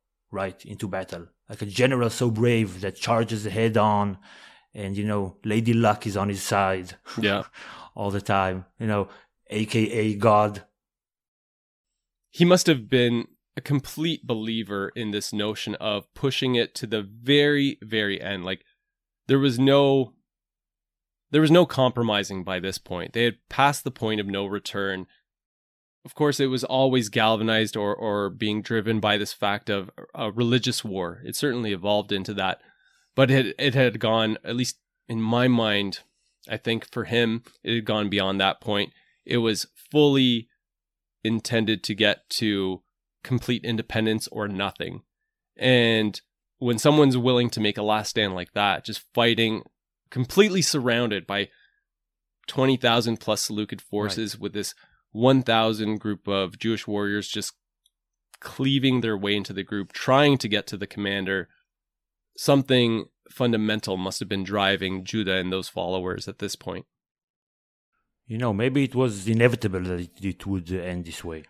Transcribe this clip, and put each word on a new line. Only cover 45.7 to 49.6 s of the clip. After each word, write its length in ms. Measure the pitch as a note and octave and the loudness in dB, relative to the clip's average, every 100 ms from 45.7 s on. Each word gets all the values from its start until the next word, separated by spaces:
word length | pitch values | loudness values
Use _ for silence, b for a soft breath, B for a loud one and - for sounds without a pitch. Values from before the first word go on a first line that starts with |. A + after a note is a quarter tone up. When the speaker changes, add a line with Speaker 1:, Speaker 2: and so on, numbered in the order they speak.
| B2+ A#2 A2 G#2+ - - _ _ - | 6 6 4 2 -2 -14 _ _ -6
Speaker 2:
when 220 | B2 A2+ | -2 2
someone's 360 | D3+ D3+ C#3 B2 | 4 6 6 4
willing 340 | B2 B2 A#2+ | 2 2 2
to 80 | A#2 | 0
make 180 | G#2+ G#2 | -2 0
a 60 | |
last 260 | G#2 G#2+ G2+ | 0 0 0
stand 240 | A2+ G2+ | -2 0
like 200 | F#2 F2+ | -2 -6
that, 300 | G#2 G2+ F2+ - | 0 0 0 -4
just 180 | G#2+ - | -12 -4
fighting, 480 | A#2+ A#2 A2 A2+ A2 | 2 2 4 0 -2